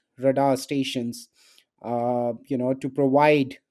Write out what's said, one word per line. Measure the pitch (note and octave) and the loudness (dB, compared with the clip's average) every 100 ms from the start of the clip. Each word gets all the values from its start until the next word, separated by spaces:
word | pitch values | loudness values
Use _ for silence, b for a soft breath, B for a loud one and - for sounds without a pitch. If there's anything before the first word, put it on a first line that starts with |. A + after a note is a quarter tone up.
| _ - | _ -4
radar | C3 C3 C#3 C3 | 0 2 2 0
stations, | - C#3+ C3 C3 A#2+ A#2 - b b b b _ | -2 -4 -4 -4 -6 -10 -16 b b b b _
uh, | A2 A#2+ A#2+ B2 A#2+ A#2 - | -6 -2 -2 -2 -2 -6 -6
you | C3 | -4
know, | B2 | -2
to | C3+ C#3 | -4 -4
provide, | C3 C#3 C#3 D3+ D3+ C3 - _ | -2 2 4 6 4 0 -8 _